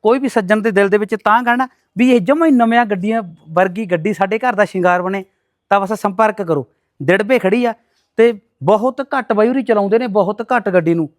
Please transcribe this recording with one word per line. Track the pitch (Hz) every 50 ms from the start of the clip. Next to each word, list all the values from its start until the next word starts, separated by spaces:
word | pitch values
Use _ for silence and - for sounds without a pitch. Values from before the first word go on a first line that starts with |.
| _
ਕੋਈ | 214 233 269
ਵੀ | 262 254
ਸੱਜਣ | - 233 202 180 214 214
ਦੇ | 196 226
ਦਿਲ | 196 196 202 196
ਦੇ | 185 208
ਵਿੱਚ | 208 196 226
ਤਾਂ | 208 _ 220 214 233 247
ਕਹਿਣਾ | 240 240 247 262 247 _ _ _ _ _ 180
ਵੀ | 240 254
ਇਹ | 254 240
ਜਮਾਂ | 180 - 277 320 330
ਹੀ | 320 277
ਨਵੀਆਂ | 247 233 226 233 240 240
ਗੱਡੀਆਂ | 214 208 185 175 208 220 226 214 175 165 _ _ 156
ਵਰਗੀ | 160 175 190 190 175 196 226
ਗੱਡੀ | 180 180 165 156 208 208
ਸਾਡੇ | - 196 190 208 226
ਘਰ | 254 254 226
ਦਾ | 190 208
ਸ਼ਿੰਗਾਰ | - - 185 175 180 175 180 175
ਬਣੇ, | 185 190 196 185 _ _ _ _ _ _ _ _ _
ਤਾਂ | 196 202
ਬਸ | 196 190 220
ਸੰਪਰਕ | 208 - 202 185 180 220 214 208 - 196
ਕਰੋ। | 165 160 147 123 _ _ _ _ _ _ _ 139
ਦਿੜਬੇ | 135 180 196 208 202 262 240
ਖੜੀ | - 190 190 247 247
ਆ | 233 220 _ _ _ _ _ _ _ _
ਤੇ | - 226 240 233 202 _ _ _ _ 135
ਬਹੁਤ | 151 208 214 214 262 262 -
ਘੱਟ | 269 _ - 269 233 _ 220
ਬਾਈ | 202 214 233
ਹੋਰੀ | 254 269 247
ਚਲਾਉਂਦੇ | - 226 208 202 202 202 233
ਨੇ, | 254
ਬਹੁਤ | 240 190 214 190 180 208 208 233
ਘੱਟ | _ 254 240 190 208
ਗੱਡੀ | 180 185 165 165 170
ਨੂੰ। | 170 160 147 _